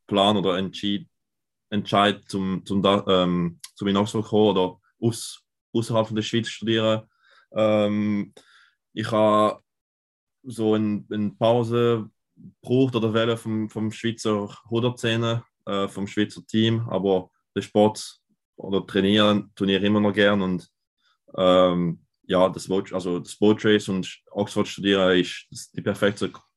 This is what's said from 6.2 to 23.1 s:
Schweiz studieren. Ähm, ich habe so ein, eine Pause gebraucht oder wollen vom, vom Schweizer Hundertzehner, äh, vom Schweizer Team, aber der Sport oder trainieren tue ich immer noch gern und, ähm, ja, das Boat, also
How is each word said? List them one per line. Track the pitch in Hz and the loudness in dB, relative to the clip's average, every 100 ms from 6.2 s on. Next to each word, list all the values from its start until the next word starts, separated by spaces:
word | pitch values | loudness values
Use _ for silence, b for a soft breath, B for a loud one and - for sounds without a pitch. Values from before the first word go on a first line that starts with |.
Schweiz | 107 117 110 | -2 -2 -4
studieren. | - 107 113 110 110 b b b b b | -6 -2 0 0 0 b b b b b
Ähm, | - 107 107 104 104 104 104 95 b b b b b _ | 0 2 2 2 0 -2 -2 -6 b b b b b _
ich | - 107 | -10 -4
habe | 110 107 104 107 - _ _ _ _ _ _ _ _ | 2 4 4 2 0 _ _ _ _ _ _ _ _
so | 131 113 110 107 | -14 -4 0 2
ein, | 107 104 - | 0 -4 -6
eine | 107 104 | -6 -6
Pause | - 113 120 113 120 120 117 110 _ _ _ - - | 0 2 2 0 0 0 0 -4 _ _ _ -20 -16
gebraucht | - 123 131 120 | -2 2 2 2
oder | 110 | 0
wollen | 110 117 113 | 0 0 -2
vom, | 113 110 107 | -4 -6 -6
vom | - 107 | -6 -6
Schweizer | 110 117 110 113 104 101 - - | -6 -6 -4 -2 -2 -4 -12 -6
Hundertzehner, | 113 123 123 117 113 117 117 - _ - | -2 -2 -2 -2 -2 -2 -4 -8 _ -6
äh, | 98 98 | -4 -4
vom | - 101 | -6 -6
Schweizer | - 104 - - | -4 -4 -6 -4
Team, | 110 110 113 117 | 0 2 0 -2
aber | 95 98 92 90 _ _ - | -2 0 0 -2 _ _ -8
der | |
Sport | 101 107 104 - - - _ _ _ - | -2 4 4 2 -8 -18 _ _ _ -16
oder | - 98 - | -6 -4 -2
trainieren | 101 95 107 104 104 - - | 0 2 4 4 2 -2 -4
tue | 98 98 | 0 0
ich | |
immer | 101 107 | 2 2
noch | 104 | 2
gern | 101 101 104 | 2 2 2
und, | 92 90 - _ _ _ _ _ _ - | 0 -4 -8 _ _ _ _ _ _ 0
ähm, | 92 90 92 87 87 82 _ _ - | 4 6 4 2 -2 -4 _ _ -2
ja, | 92 92 | 2 2
das | 80 - | 0 -4
Boat, | 95 95 | -4 -4
also | 92 90 | -6 -4